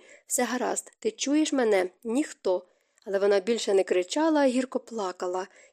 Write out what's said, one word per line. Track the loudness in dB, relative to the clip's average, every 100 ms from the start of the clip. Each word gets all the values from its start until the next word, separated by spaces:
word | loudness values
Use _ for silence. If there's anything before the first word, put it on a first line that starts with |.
| -8 -20 -6
Все | -4
гаразд, | -2 -2 -4 -6 -8 _
ти | -6
чуєш | -4 0 0 2
мене, | 0 2 2 0 -6
ніхто». | -4 -4 -4 -6 -2 -2 -4 _ _ _ -6
Але | 0
вона | 2 2
більше | 0 -2 2
не | 2
кричала, | 2 0 0 0 2 4
а | 2
гірко | 2 -2 -6
плакала, | -8 -6 -6 -4 -6 -4 -8 -14 -20